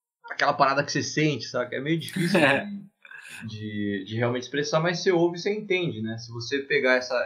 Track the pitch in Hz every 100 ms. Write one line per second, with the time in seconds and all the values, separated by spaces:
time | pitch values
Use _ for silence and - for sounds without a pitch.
0 | _ _ - - 139 143 135 139 143 151
1 | 120 - 151 135 - 127 123 123 139 165
2 | - 190 175 190 143 139 104 101 - _
3 | - - - - 110 107 107 104 104 101
4 | 98 110 120 123 - 143 147 160 170 175
5 | 196 175 170 175 202 214 214 185 165 110
6 | 110 117 - 117 - 139 139 147 127 127
7 | 123 123